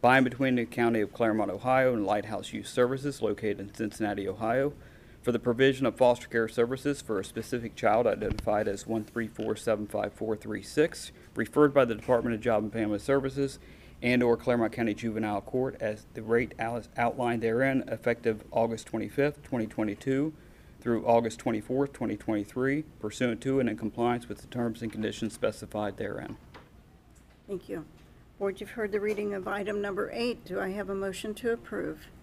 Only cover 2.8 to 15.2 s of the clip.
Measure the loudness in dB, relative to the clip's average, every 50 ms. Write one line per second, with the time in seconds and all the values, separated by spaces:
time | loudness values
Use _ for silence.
2.8 | 4 4 4 -2 -4 -6 -4 -2 -2 -2 -2 0 -2 -2 -2 -2 -6 -12 -8 -6
3.8 | -6 -6 -4 -2 -2 -2 -2 -2 -4 -4 -4 -4 -2 0 0 2 0 0 -2 -6
4.8 | -18 -20 -20 -20 -20 -20 -20 -6 -2 0 0 0 2 0 2 6 6 4 6 4
5.8 | 0 0 2 6 6 6 6 4 -2 -4 0 0 0 0 2 0 2 2 0 -2
6.8 | -2 -2 -2 -2 -4 -4 -2 -2 -2 -4 -8 -8 -6 -4 -6 -4 -6 -6 -8 0
7.8 | 2 4 4 6 4 4 2 2 0 -4 -4 -2 -2 0 0 2 2 0 -2 -4
8.8 | -4 -4 -4 -4 -4 -4 -4 -6 -6 -4 -6 -6 -4 -4 -4 -2 0 0 0 0
9.8 | -2 -4 -4 -2 -2 -4 -4 -6 -4 -4 -4 -4 -4 -6 -8 -6 -8 -6 0 2
10.8 | 2 2 0 -6 -14 -16 -16 -20 -20 -14 -4 -4 -4 0 4 6 6 6 8 6
11.8 | 4 4 2 -4 0 2 2 4 4 2 -2 0 2 2 2 2 2 0 -2 -2
12.8 | 0 0 0 -2 0 2 2 2 2 0 -2 -2 -2 -2 -2 -8 -18 -20 -20 -20
13.8 | -20 -20 -16 -4 0 2 4 6 6 6 4 4 4 2 2 2 2 0 0 0
14.8 | -2 -2 -2 -2 -2 -4 -2 -2